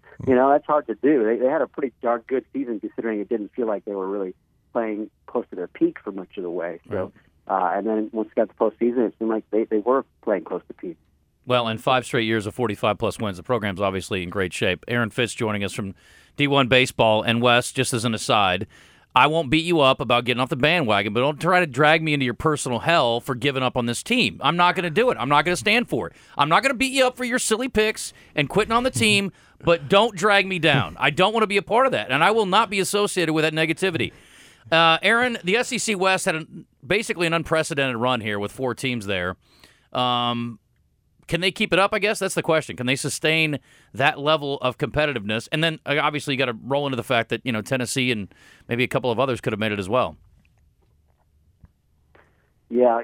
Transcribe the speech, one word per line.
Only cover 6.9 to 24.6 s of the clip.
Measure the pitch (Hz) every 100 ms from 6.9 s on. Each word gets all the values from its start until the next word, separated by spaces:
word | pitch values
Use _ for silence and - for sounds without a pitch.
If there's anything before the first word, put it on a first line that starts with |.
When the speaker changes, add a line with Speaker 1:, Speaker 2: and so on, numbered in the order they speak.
| 101 92 - _ _ -
Speaker 2:
Right. | 95 90
Speaker 1:
uh, | 98
and | 107
then | 110 107
once | 110 107 -
they |
got | 107
the | -
postseason, | 113 - 120 123 110
it | -
seemed | 113
like | 110 -
they, | 104 107
they | 107
were | 107 131 - _
playing | - 95 80
close | 90 -
to |
peak. | - 95 82 _ _ _ _ -
Speaker 2:
Well, | 123 117
and | 110
five | - 127 120
straight | 127 110
years | 110 101
of | -
forty-five | 117 101 113 101
plus | 107 -
wins, | 110 90
the |
program's | 87 120 101 92
obviously | 98 95 - 98
in | 87
great | 98 92
shape. | - 107 90 -
Aaron | 120 113
Fitz | - 117 -
joining | 110 104
us | 101
from | - 98 - _ - _ -
D | 143
one | 139 127
Baseball. | 127 127 - 113 107
And | 107 117
Wes, | 120 120 -
just | - 123
as | 123
an | 123 110
aside, | - 113 95 92 98 - - _ _ -
I | 143
won't | 160 143
beat | 160
you | 165 170
up | 131 131
about | 127 120 120
getting | 120
off | 127
the | 139
bandwagon, | 147 175 120 101 104
but | 107
don't | 135 147
try | 160 180
to | 170
drag | 120 151 165
me | 160
into | 147 127
your |
personal | 113 160 147 135 117
hell | 151 170 123 117
for | -
giving | 123 139 135
up | 127 127
on | 120
this | 120
team. | - 247 151 80
I'm | 139
not | 170